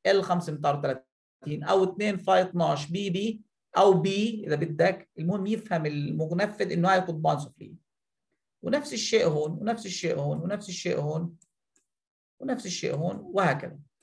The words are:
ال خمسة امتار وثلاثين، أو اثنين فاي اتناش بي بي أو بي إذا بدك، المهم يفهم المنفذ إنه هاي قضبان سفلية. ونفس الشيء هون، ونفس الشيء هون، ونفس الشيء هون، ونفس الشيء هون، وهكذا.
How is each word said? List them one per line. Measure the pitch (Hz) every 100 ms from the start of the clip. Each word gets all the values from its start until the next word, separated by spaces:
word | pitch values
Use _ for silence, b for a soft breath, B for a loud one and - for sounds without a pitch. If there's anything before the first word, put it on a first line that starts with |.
| 190
ال | 196
خمسة | 180 175 170
امتار | 151 147 143
وثلاثين، | 143 131 - _ _ _ 151 147
أو | 151 190
اثنين | 185 185 208 190
فاي | 185 185
اتناش | 185 175 160 143 147
بي | 175 202
بي | 185 214 220 - _ _ -
أو | 196
بي | 180 180 196 220 220 160
إذا | 151
بدك، | 165 151 175 190 - -
المهم | 165 202 190
يفهم | 226 - 170 156
المنفذ | 147 147 156 160 175 208 - 190
إنه | 170 175
هاي | 185
قضبان | 180 156 156 147
سفلية. | 147 - - - _ _ _ _ _ _ _ _
ونفس | - 277 285
الشيء | 240 - 220 165
هون، | 151 151
ونفس | 170 208 226 196
الشيء | 180 170 139
هون، | 143 151
ونفس | 175 208 202
الشيء | 175 175 -
هون، | 147 160 170 - _ _ _ _ _ _ _ _ _ _
ونفس | 262 254 190
الشيء | 175 - 143
هون، | 170 202
وهكذا. | 359 202 175 143 - - - _